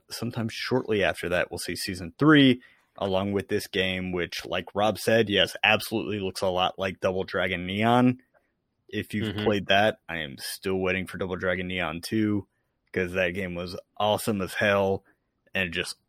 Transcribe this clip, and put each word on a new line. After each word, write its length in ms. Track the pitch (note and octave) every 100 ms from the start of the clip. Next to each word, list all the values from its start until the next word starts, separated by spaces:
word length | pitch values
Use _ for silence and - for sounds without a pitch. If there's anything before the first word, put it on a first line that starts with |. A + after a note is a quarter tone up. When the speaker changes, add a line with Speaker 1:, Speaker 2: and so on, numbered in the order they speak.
| _
Speaker 1:
sometime 380 | - A2+ A#2 A2
shortly 520 | - - B2+ B2+ G#2+
after 260 | F2 D#2 E2+
that, 200 | F2 -
we'll 80 | E2+
see 160 | -
season 380 | E2+ - F2+ F2 -
three, 420 | D3 D3 C3+ B2 - _ _ -
along 340 | G2 F#2+ G2+
with 160 | G2+ -
this 180 | G#2 -
game, 460 | G2 F#2 F#2 F#2
which, 320 | F2+ E2+ -
like 220 | - F2+ F2
Rob 240 | G2 G#2+ G2+
said, 300 | - A2+ G#2
yes, 260 | G2 E2+ -
absolutely 560 | G2+ G#2+ - A2 D2+ G#2
looks 220 | F#2+ -
a 60 | F#2+
lot 300 | F2+ F2+ -
like 220 | F#2+ F2+
Double 240 | G2 F#2
Dragon 420 | F2+ F#2+ F#2 F2+ F2+
Neon. 520 | G2 A2+ B2 B2 B2+ _ _ _ _ _ _ _
If 260 | G#2+ -
you've 200 | G#2 A2
Speaker 2:
Mm-hmm. 100 | G2
Speaker 1:
played 220 | G#2+ G#2 F#2
that, 320 | G2 G#2+ - -
I 100 | E2
am 180 | D2 C2
still 380 | - - G2 F#2+
waiting 300 | F#2 F#2 F2
for 100 | F2
Double 160 | F#2 F2+
Dragon 300 | F#2 F2+ F2+
Neon 360 | F#2 E2 E2
two, 440 | - A2 G#2+ G#2 - _ _ _ _
'cause 200 | - F2+
that 160 | F2+ F2+
game 220 | F2+ F#2 F2
was 200 | F2+ F#2+ - -
awesome 440 | G#2 G2+ - G2+
as 140 | F2+
hell, 480 | - G#2+ G2+ G2 G2 - _ _ _ _ G2
and 160 | F2+
just 240 | E2+ E2+ -